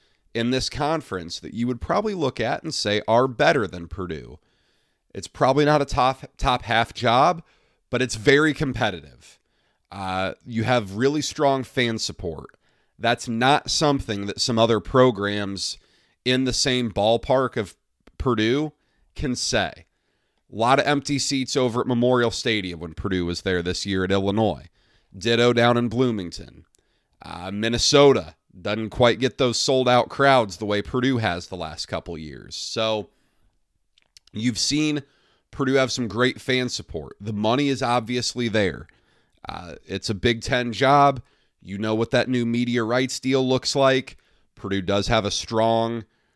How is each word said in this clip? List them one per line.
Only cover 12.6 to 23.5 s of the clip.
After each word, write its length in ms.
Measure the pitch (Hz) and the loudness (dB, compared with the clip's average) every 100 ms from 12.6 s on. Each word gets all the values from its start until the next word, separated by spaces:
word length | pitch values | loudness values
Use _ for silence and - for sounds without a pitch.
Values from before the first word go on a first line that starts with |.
| _ _ _ _ | _ _ _ _
That's 300 | 113 120 - | 0 0 -2
not 420 | 113 127 147 - | 0 4 2 2
something 560 | - 156 139 - 101 101 | 0 2 0 -2 -6 -6
that 140 | - | -4
some 180 | - 113 | -2 2
other 220 | 113 110 | 4 4
programs 960 | - 131 127 101 101 104 101 98 - - _ _ _ _ | 2 4 4 4 -4 -4 -6 -6 -8 -10 _ _ _ _
in 200 | 127 127 | -2 0
the 80 | 127 | 0
same 380 | 127 139 127 120 | 0 0 0 -2
ballpark 640 | 98 107 117 - 131 127 123 | 0 2 2 2 0 0 -4
of 200 | 98 - _ _ _ _ | -8 -10 _ _ _ _
Purdue 540 | 131 113 110 139 156 - _ _ _ | -2 0 2 0 -2 -8 _ _ _
can 220 | - 147 123 | -8 -6 -4
say. 500 | - 117 90 - _ _ _ _ _ _ _ | -2 -2 -2 -6 _ _ _ _ _ _ _
A 40 | 101 | -2
lot 220 | 117 135 | 2 4
of 80 | 120 | 4
empty 320 | 143 139 139 | 0 0 -4
seats 380 | - 135 127 139 | -2 -2 -2 0
over 240 | 127 117 | 0 0
at 60 | - | 0
Memorial 440 | 120 123 127 117 | 2 4 4 2
Stadium 500 | - 123 107 92 85 | 0 -2 -2 -2 -8
when 140 | 85 | -12
Purdue 320 | 78 101 92 87 | -8 -2 0 0
was 160 | 90 | -2
there 200 | 98 | -2